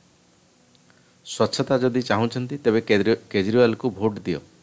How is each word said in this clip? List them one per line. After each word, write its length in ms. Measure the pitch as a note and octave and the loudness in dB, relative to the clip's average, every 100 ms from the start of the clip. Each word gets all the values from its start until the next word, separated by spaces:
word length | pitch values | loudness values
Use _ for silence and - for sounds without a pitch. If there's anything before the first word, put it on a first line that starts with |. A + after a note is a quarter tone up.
| _ _ _ _ _ _ _ _ _ _ _ _ | _ _ _ _ _ _ _ _ _ _ _ _
ସ୍ୱଚ୍ଛତା 540 | - - A2 - B2+ C3 | -10 -2 -2 -2 -2 0
ଯଦି 240 | B2+ B2 | 0 0
ଚାହୁଁଛନ୍ତି, 540 | A#2+ G#2 A#2 B2 B2 C#3+ | -2 0 0 -4 -8 -4
ତେବେ 220 | A#2+ A2 | 0 0
କେଜ୍ରି-, 360 | A2 G#2 G2 A2+ - | 2 2 2 0 -2
କେଜ୍ରିୱାଲଙ୍କୁ 600 | G#2 G2 A#2+ A#2+ A2 C3 | -2 2 4 4 2 -4
ଭୋଟ 280 | F#2 A2 G2+ | -2 -4 -4
ଦିଅ। 200 | F2+ D#2 - _ | -6 -6 -8 _